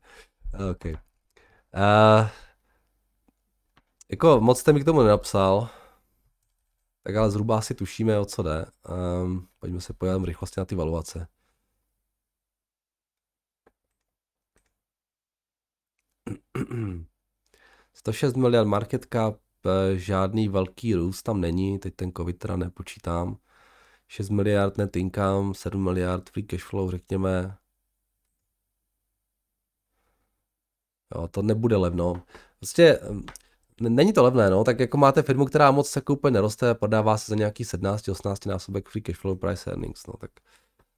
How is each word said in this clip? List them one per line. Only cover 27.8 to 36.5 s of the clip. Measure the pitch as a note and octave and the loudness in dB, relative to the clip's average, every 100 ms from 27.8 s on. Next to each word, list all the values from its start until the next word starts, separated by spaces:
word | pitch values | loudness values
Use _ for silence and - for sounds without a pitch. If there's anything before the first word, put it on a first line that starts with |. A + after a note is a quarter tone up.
| _ _ _ _ _ _ _ _ _ _ _ _ _ _ _ _ _ _ _ _ _ _ _ _ _ _ _ _ _ _ _ _ - | _ _ _ _ _ _ _ _ _ _ _ _ _ _ _ _ _ _ _ _ _ _ _ _ _ _ _ _ _ _ _ _ -16
Jo, | - E2+ | -12 -10
to | - | -4
nebude | G#2 A2 A#2 G#2+ | -2 0 2 2
levno. | F2 F2 F2 F2 - - _ _ | 2 0 -2 -4 -10 -20 _ _
Prostě, | - - E3 C3 | -6 6 6 6
ehm, | G2+ G2+ - - _ _ _ - | 0 -12 -12 -18 _ _ _ -6
n-, | A#2+ | 0
není | A#2+ F#3 | 4 4
to | G3+ | 6
levné, | B2+ B2+ G2+ | 4 6 4
no, | F#2 | 4
tak | A2+ A#2+ | 2 0
jako | B2+ D3 | 0 4
máte | C#3 C#3 | 4 4
firmu, | C#3 C3 | 2 2
která | C3+ D3+ C#3+ | 2 4 4
moc | C#3 C#3 C#3 | 4 0 -2
jako | - | -2
úplně | C#3+ C#3+ | 0 2
neroste, | A2+ G#2+ | 2 0